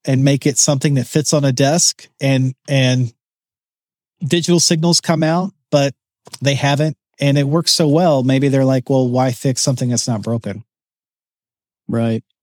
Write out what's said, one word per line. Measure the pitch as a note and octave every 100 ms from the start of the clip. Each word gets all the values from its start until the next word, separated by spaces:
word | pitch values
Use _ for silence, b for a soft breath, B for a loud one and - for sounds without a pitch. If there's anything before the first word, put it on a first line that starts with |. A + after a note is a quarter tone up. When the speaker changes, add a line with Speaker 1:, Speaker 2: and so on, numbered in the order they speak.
Speaker 1:
and | - C3 C#3
make | C#3 D3
it | C3+
something | - C3+ D3+ C#3
that | A#2+
fits | D#3 D3
on | D3+ C#3
a |
desk | B2 C#3 E3 - - - -
and, | C#3 C3+ C3 - -
and | C3+ B2+ B2+ A#2+ _ _ _ _ _ _ _ _ _ _ -
digital | C#3+ E3+ D#3+ E3+
signals | - E3 E3+ E3
come | - D#3
out, | D#3 E3+ G3 - -
but | C#3+ C#3 - _ _ - -
they | C3+
haven't. | C3+ C#3+ C#3 D#3 - _ -
And | C#3+ C#3+
it | C#3
works | E3 -
so | - D#3
well. | D#3 F3+ C#3
Maybe | B2+ C3 C#3
they're | C3+ C3
like, | C3+ -
"Well, | C3+ B2
why | B2+ C3
fix | B2 C#3 B2+
something | - C3 B2
that's | A#2+ -
not | A2
broken?" | G#2+ A2+ G#2 G#2 - _ _ _ _ _ _ _ _ _ _ _ -
Speaker 2:
Right. | A#2 A#2 A2 - _